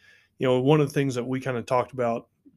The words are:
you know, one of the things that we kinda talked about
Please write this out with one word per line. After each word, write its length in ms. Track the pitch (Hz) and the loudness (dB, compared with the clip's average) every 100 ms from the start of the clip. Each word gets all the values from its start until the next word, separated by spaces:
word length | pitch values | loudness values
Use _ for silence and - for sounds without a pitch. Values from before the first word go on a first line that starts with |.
| _ _ _ - | _ _ _ -4
you 80 | 131 | 0
know, 120 | 127 | 2
one 220 | 131 156 | 4 4
of 60 | 143 | 2
the 60 | |
things 220 | 147 139 120 | 0 -2 -2
that 80 | |
we 160 | 120 131 | -4 -6
kinda 220 | 135 120 | -4 -6
talked 320 | 113 123 113 | -2 -2 -2
about 360 | 127 117 117 - _ _ | -2 -2 -2 -8 _ _